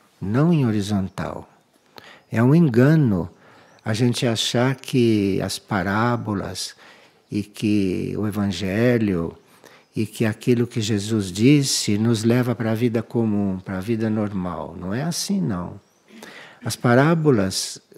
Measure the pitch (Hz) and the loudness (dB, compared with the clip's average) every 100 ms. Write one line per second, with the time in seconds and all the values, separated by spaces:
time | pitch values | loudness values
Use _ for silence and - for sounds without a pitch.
0 | _ _ 92 120 165 165 120 107 98 101 | _ _ -4 0 2 4 2 0 0 -2
1 | 95 - 78 - - _ _ _ _ - | -4 -6 -10 -10 -16 _ _ _ _ -20
2 | - - _ 113 123 160 160 117 139 160 | -20 -20 _ 2 4 6 6 6 6 6
3 | 127 90 - - - - - _ 110 107 | 4 2 -2 -10 -20 -20 -20 _ -6 0
4 | 123 110 123 110 - 120 131 135 - 131 | 0 0 -2 -2 -2 0 0 -2 -2 2
5 | 117 107 98 98 95 - - 104 92 101 | 4 4 2 0 -4 -6 -4 -4 0 0
6 | 120 117 107 101 87 92 - - - - | 0 -2 -4 -6 -6 -10 -12 -14 -20 -20
7 | - _ _ 104 98 - 110 104 95 95 | -20 _ _ -8 -8 -4 0 0 0 -2
8 | 92 92 107 101 101 87 95 101 123 120 | -4 -4 -4 -2 -4 -4 -4 0 2 2
9 | 104 87 82 - _ _ - - _ 117 | 2 0 -4 -8 _ _ -20 -20 _ -8
10 | 107 - 113 107 - 117 117 120 107 104 | -6 -2 -4 -2 0 0 0 -2 -2 -2
11 | 107 113 92 92 123 147 139 - - 104 | 0 -2 -2 2 4 4 2 -2 0 0
12 | 113 110 113 123 123 117 110 110 120 113 | 2 2 2 2 0 -2 -2 0 0 -2
13 | - 120 113 104 101 95 98 92 101 113 | -2 -2 0 0 0 -4 -6 -6 -4 -2
14 | 110 107 104 98 90 80 76 90 87 117 | -2 -2 -2 -4 -6 -8 -10 -10 -8 -6
15 | 165 - - 196 156 87 87 98 - _ | -4 -4 -4 -2 -2 -4 -6 -12 -20 _
16 | _ - - - - - 123 - 123 120 | _ -20 -20 -20 -20 -14 -10 -2 2 4
17 | 147 170 151 117 95 - - - _ | 4 4 4 2 0 -4 -8 -12 _